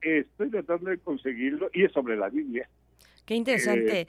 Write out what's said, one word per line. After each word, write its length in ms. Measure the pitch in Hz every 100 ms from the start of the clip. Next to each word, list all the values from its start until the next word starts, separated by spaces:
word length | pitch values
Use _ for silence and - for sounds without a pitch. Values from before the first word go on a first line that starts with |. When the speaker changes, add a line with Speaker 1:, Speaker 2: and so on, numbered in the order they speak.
Speaker 1:
eh, 180 | 160 156 -
estoy 200 | - 240
tratando 400 | 208 160 170 185
de 80 | 180
conseguirlo, 720 | - 139 135 117 131 151 190
y 120 | 180
es 80 | 196
sobre 240 | 143 120 107
la 120 | 98
Biblia. 400 | 151 143 120 - _ _ _ - _
Speaker 2:
Qué 100 | -
interesante, 680 | 233 233 220 240 233 226
Speaker 1:
Eh, 40 | 190